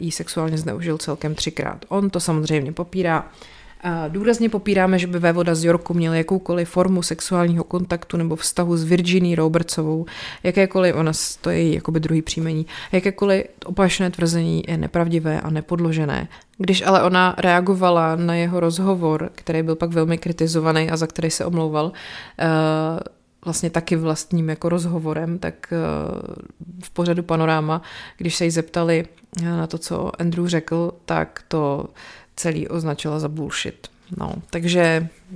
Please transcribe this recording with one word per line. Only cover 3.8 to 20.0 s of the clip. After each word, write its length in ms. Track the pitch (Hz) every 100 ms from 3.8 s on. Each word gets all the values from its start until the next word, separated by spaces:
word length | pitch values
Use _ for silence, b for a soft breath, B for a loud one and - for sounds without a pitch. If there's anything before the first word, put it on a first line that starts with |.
Eh, 200 | 180 165 156
důrazně 400 | 185 214 226 226
popíráme, 500 | 208 208 190 185 185
že 80 | 180
by 120 | 175
vévoda 360 | 170 170 175
z 100 | 160
Yorku 300 | 170 170 170
měl 200 | 175 165
jakoukoliv 540 | 165 160 190 185 175 170
formu 340 | 180 185 185
sexuálního 600 | 165 170 - 180 175 170
kontaktu 520 | 160 180 180 170 - 175
nebo 200 | 165 160
vztahu 400 | - - 175 170
s 80 |
Virginie 520 | 160 180 175 185 175 160
Robertsovou, 720 | 160 170 165 - 156 160 165 B B B
jakékoliv, 540 | 180 185 190 190 180 147
ona 160 | 160
s-, 240 | 156 - -
to 140 | -
je 80 | 165
její 160 | 165
jakoby 260 | 160 160 160
druhý 220 | 160 160
příjmení, 440 | 160 - 160 156 160 B B
jakékoliv 520 | 185 196 196 202 190 - -
opačné 460 | - 180 185 - 180
tvrzení 540 | 170 170 170 165 165 -
je 80 | 160
nepravdivé 640 | 156 170 170 165 156 156
a 100 | 160
nepodložené. 800 | 156 - 175 165 160 151 64 - B B -
Když 240 | 185 190 -
ale 160 | 190
ona 320 | 180 185 185 -
reagovala 800 | 185 175 180 190 180 170 160 160
na 180 | 170
jeho 260 | 170 170 180
rozhovor, 720 | 170 170 190 185 165 156 -
který 280 | - - 160
byl 140 | 160 160
pak 140 | 170
velmi 280 | 170